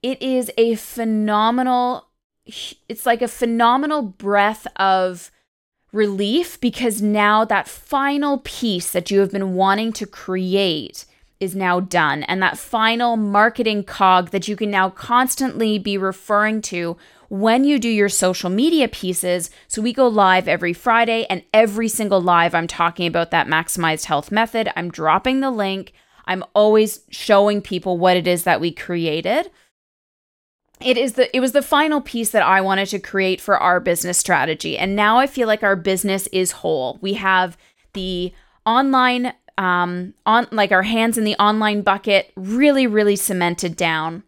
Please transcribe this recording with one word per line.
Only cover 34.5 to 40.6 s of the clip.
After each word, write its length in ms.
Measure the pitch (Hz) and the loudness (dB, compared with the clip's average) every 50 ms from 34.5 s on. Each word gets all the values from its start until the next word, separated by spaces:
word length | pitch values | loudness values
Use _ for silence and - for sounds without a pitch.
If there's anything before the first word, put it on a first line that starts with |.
| 160 - - 156 - - | -4 -4 -4 -6 -4 -4
And 160 | - 190 196 | -4 -2 0
now 240 | 208 208 208 226 247 | 2 2 4 4 4
I 80 | 262 | 2
feel 220 | 269 - 262 240 220 | 0 -2 -4 0 0
like 160 | 214 214 - | 0 0 2
our 100 | 202 196 | 0 0
business 540 | 190 160 196 190 185 - 202 196 196 190 - | 0 0 -2 -2 0 0 -2 -2 -4 -4 -4
is 240 | - 190 185 180 | -2 -2 -2 -2
whole. 460 | - - - 170 160 143 127 123 - - | -4 -6 -4 -4 -2 -2 -2 -6 -8 -6
We 140 | - 196 202 | -6 -6 -6
have 440 | 220 196 190 190 185 185 175 165 _ _ _ _ _ _ _ _ | -2 0 2 2 2 2 0 -4 _ _ _ _ _ _ _ _
the 380 | 196 190 185 185 175 180 180 - - _ _ _ _ _ | -10 -8 -6 -4 -4 -6 -6 -8 -14 _ _ _ _ _
online, 680 | 220 226 254 269 277 269 262 254 254 247 247 247 247 - _ _ - _ | 0 0 2 2 2 2 2 2 2 0 0 -4 -6 -8 _ _ -12 _
um, 580 | - 190 185 180 175 175 175 175 180 180 190 - _ _ | -4 0 0 0 0 0 -2 -4 -8 -8 -10 -14 _ _
on, 220 | - - 233 240 - | 2 2 2 2 0
like, 180 | - 214 | 0 0